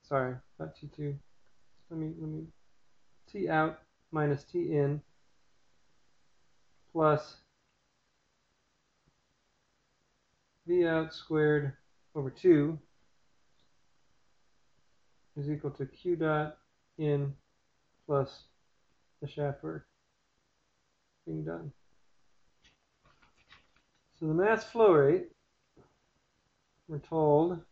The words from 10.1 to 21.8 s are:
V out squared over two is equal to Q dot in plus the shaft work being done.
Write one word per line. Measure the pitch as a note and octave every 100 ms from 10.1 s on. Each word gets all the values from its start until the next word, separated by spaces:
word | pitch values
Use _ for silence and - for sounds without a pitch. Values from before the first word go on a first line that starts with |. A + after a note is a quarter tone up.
| _ _ _ _ _ E3
V | F3+ E3+
out | D#3+ D#3+
squared | - - D#3 D3+ D3+ C#3+ - _ _ _
over | D#3 C3+
two | - F#3 D#3+ D3 D#3+ - _ _ _ _ _ _ _ _ _ _ _ _ _ _ _ _ _ _ _ _ _ _ _ _ -
is | C#3+
equal | D3+ D3
to | C#3 C3+
Q | - F3+ E3+
dot | D#3 D3+ D3+ D3+ _ _ _ -
in | D3+ C#3+ C#3 C#3 _ _ _ _ _ _ -
plus | C#3+ C3+ - - _ _ _ _ _ _ _
the | C#3+
shaft | - C#3+ C#3
work | D#3 D3+ - _ _ _ _ _ _ _ _ _ _ _ _ _ -
being | D#3+
done. | D#3 A#2 D#3 -